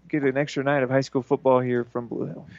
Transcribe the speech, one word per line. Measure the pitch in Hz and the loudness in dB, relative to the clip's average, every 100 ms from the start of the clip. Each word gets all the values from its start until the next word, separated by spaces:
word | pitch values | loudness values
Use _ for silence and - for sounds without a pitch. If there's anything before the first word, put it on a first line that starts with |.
| - | -6
get | 156 | -2
an | 135 135 | 0 0
extra | 147 - | -2 -2
night | 135 143 | 0 0
of | 123 | 2
high | 135 | 0
school | 135 135 | 0 -2
football | 120 139 131 127 | -2 0 4 2
here | 127 123 | 2 -2
from | 120 123 117 | -2 -6 -6
Blue | - 143 | -6 -8
Hill. | 165 - | -10 -16